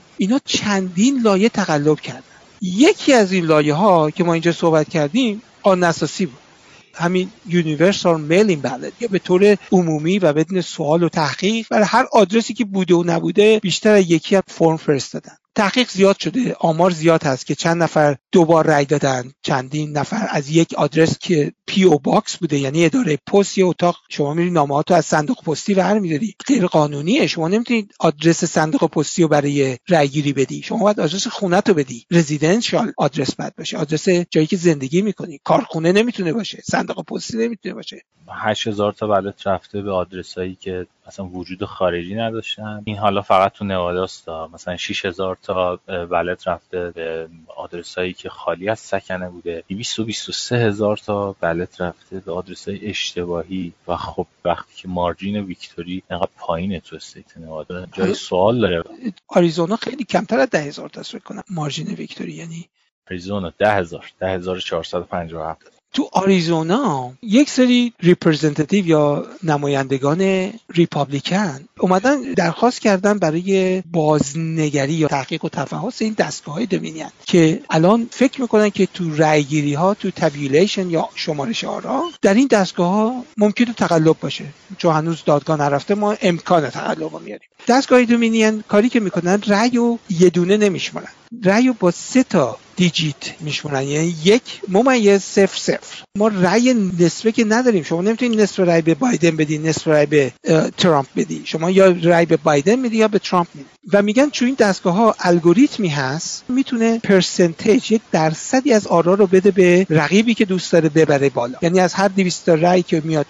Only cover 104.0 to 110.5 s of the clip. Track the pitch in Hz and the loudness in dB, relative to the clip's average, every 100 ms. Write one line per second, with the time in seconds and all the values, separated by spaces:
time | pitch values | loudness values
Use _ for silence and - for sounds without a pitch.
104 | 208 214 294 - 247 269 214 180 190 175 | 4 2 2 2 0 2 2 2 0 2
105 | 226 - 185 175 165 175 294 - 185 147 | 2 2 2 4 4 4 4 2 -2 -2
106 | 131 151 - - - 254 269 233 226 226 | -4 -4 -8 -10 -4 -2 -2 0 0 0
107 | - 190 170 - 175 160 226 220 - 220 | 2 2 2 0 0 0 0 2 2 -2
108 | - 175 160 160 - 262 277 220 196 170 | 0 0 0 -2 -2 0 2 2 2 2
109 | 165 196 196 190 202 190 180 175 190 160 | 4 4 4 4 4 4 6 4 4 2
110 | 143 190 226 220 208 | 2 2 2 2 0